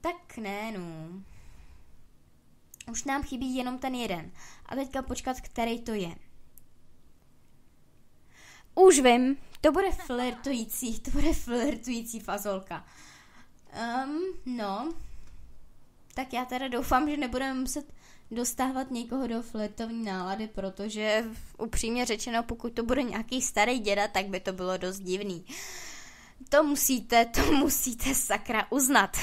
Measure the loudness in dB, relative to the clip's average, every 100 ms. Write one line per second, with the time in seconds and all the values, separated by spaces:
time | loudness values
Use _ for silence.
0 | -4 -6 -12 -10 -8 -6 -6 -6 -8 -10
1 | -12 -14 -16 -18 -18 -18 -18 -20 -20 -20
2 | -20 -20 -20 -20 -20 -20 -20 -18 -10 -8
3 | -2 -2 -2 -4 -2 -2 -2 -4 -4 -4
4 | -2 -4 -6 -14 -16 -16 -8 -6 -4 -4
5 | -4 -6 -4 -6 -6 -4 -2 -2 -4 -4
6 | -4 -8 -16 -18 -18 -20 -20 -20 -20 -20
7 | -20 -20 -20 -20 -20 -20 -20 -20 -20 -20
8 | -20 -20 -20 -20 -20 -20 -8 10 12 12
9 | 8 8 4 2 -4 4 6 6 2 0
10 | -2 -2 -2 -4 -4 -2 -4 -6 -4 -4
11 | 0 6 6 6 2 0 0 -2 -4 -6
12 | -6 -10 -6 -4 -2 -4 -6 -12 -12 -20
13 | -20 -20 -20 -20 -20 -20 -16 -8 -4 -2
14 | -2 -4 -4 -6 -8 -4 -4 -4 -4 -6
15 | -8 -10 -12 -14 -16 -16 -16 -18 -20 -20
16 | -12 -8 -4 -4 -4 -4 -2 -2 4 4
17 | 4 0 -2 -2 -2 -2 -4 -4 -8 -18
18 | -20 -20 -10 -4 -4 0 -2 -2 -4 -6
19 | -4 -4 -2 -4 -4 -6 -6 -4 -6 -4
20 | -4 -4 -4 -4 -6 -4 -6 -6 -6 -2
21 | 2 2 0 -8 -14 -8 -4 0 0 0
22 | 0 -2 0 -2 -2 -6 -6 -4 0 0
23 | 0 -4 -4 -2 0 2 4 4 2 2
24 | 2 0 -2 -4 -4 -4 -2 -2 -2 -6
25 | -4 -2 -2 -6 -10 -12 -10 -12 -12 -14
26 | -16 -20 -20 -20 4 6 6 4 2 2
27 | 4 6 6 4 6 6 6 2 -2 0
28 | 0 2 2 -2 0 -2 0 2 6 6
29 | 6 0